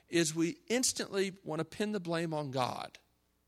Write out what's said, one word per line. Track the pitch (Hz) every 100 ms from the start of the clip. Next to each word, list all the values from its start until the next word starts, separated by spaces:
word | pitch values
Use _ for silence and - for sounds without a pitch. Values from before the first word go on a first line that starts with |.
| -
is | 170 160
we | 160 165 - -
instantly | 240 262 - - 196 196 180
want | 151 156
to | 160
pin | - 214
the | 214
blame | 170 165 170
on | 156 143
God. | 131 123 - - - _ _ _ _